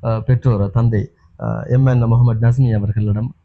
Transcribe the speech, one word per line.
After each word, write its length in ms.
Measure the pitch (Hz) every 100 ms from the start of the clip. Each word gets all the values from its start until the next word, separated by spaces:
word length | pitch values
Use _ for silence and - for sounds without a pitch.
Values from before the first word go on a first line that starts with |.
அஹ், 180 | 120 110
பெற்றோர், 500 | 110 127 131 107 98
தந்தை, 420 | 117 117 110 92 _ _ _
அஹ், 300 | 113 110 -
எம் 180 | 127 131
என் 120 | 123
முகமது 500 | 113 117 123 113 117
நஸ்மி 260 | 120 127
அவர்களிடம், 600 | 110 101 107 104 104 117 -